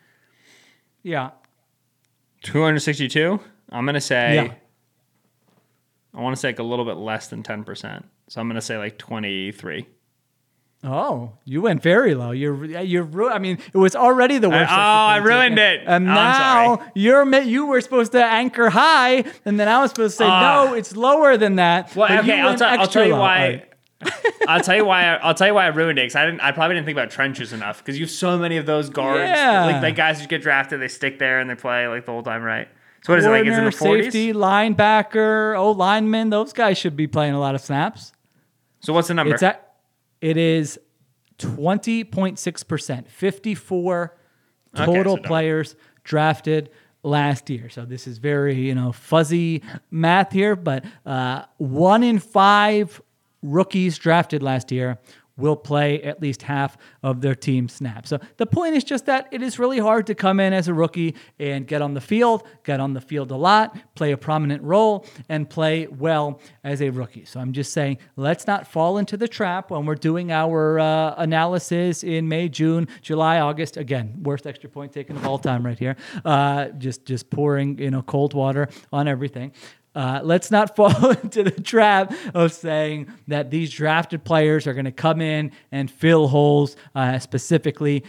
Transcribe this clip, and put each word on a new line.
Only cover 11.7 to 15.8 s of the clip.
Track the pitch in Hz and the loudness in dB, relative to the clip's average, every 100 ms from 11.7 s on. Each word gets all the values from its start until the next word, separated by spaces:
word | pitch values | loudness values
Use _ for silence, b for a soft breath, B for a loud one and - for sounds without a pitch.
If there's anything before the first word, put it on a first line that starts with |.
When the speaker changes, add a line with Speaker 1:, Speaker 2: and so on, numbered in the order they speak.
| 151 | 0
Speaker 1:
very | 165 208 240 | 2 4 4
low. | 131 120 | 0 -4
You're, | 127 147 139 156 170 | -4 -4 -6 -8 -8
you're | 185 175 | -2 -2
ru-, | 160 175 247 | -2 -4 -2
I | 208 | -2
mean, | 185 175 B | -4 -6 B
it | 190 | 2
was | 190 | 4
already | - 247 254 254 277 | 6 4 6 4 4
the | 196 | 4
Speaker 2:
I, | 156 | 4
Speaker 1:
worst | 170 | 4
Speaker 2:
oh, | |
I | 190 208 214 214 208 | 4 6 6 6 4
Speaker 1:
extra | 214 | 6
point | 247 | 6
Speaker 2:
ruined | 247 220 | 4 6
Speaker 1:
taken. | 208 170 | 4 2